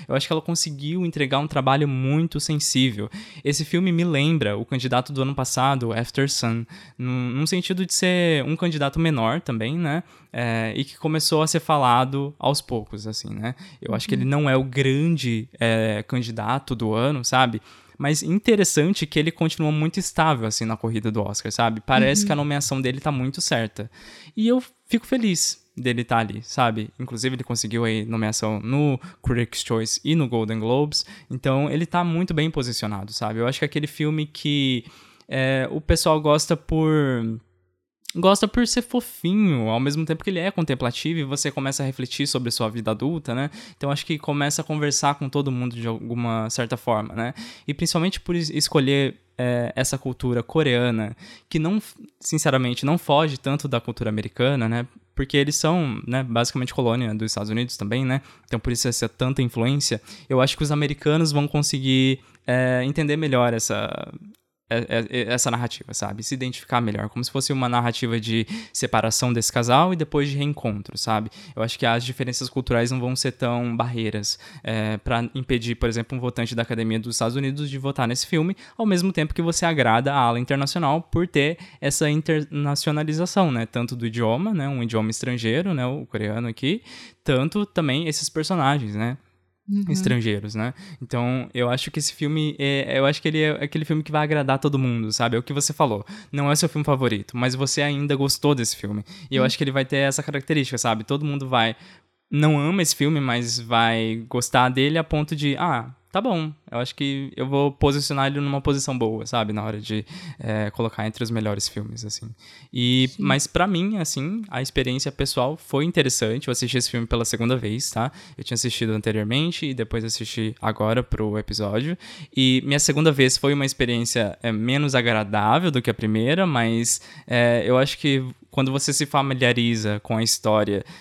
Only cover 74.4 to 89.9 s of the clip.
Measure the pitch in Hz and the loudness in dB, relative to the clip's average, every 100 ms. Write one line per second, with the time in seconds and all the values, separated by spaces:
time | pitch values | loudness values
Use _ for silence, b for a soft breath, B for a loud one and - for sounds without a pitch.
74.4 | B B - 110 107 107 - 117 120 131 | B B -6 -2 -2 -2 -2 -2 -2 -4
75.4 | 127 123 117 117 120 117 117 131 123 120 | -2 0 0 0 0 0 -4 -4 -4 -2
76.4 | 117 117 117 113 113 110 113 117 117 127 | -2 -2 -2 -2 0 -2 -2 -2 -2 0
77.4 | 139 143 147 135 135 139 120 123 - 165 | -2 -2 -6 -4 -4 -2 -2 -2 -2 0
78.4 | 165 196 B - 220 185 190 175 151 - | 0 -2 B -2 2 2 2 0 -2 0
79.4 | 165 165 170 160 120 113 135 143 120 117 | 0 2 2 4 6 4 4 4 4 2
80.4 | 123 139 139 175 151 156 - 170 180 147 | 0 0 0 0 2 2 0 -2 2 2
81.4 | 143 170 B B 139 - 151 151 156 156 | 2 0 B B -2 2 2 2 2 0
82.4 | 147 147 143 143 - 151 156 156 180 202 | 0 -2 0 0 0 0 0 -2 0 2
83.4 | 175 120 113 127 120 123 117 113 113 120 | 2 2 -2 -4 -4 -4 -4 0 2 2
84.4 | 202 196 139 135 117 113 107 113 127 123 | 0 -2 -2 -2 -2 0 0 -2 -4 -2
85.4 | 113 127 190 156 123 143 123 107 104 110 | 0 0 0 0 -2 -4 -6 -4 -4 -4
86.4 | 117 113 139 214 B B B _ - 131 | -4 -4 -2 -2 B B B _ 0 0
87.4 | 147 208 202 - 151 131 165 151 - 156 | 2 -2 -2 0 0 0 -2 -4 -4 -4
88.4 | 156 185 135 147 110 104 117 135 _ _ | -2 0 2 2 -2 -4 -4 -6 _ _
89.4 | _ _ - 202 190 | _ _ -4 -2 0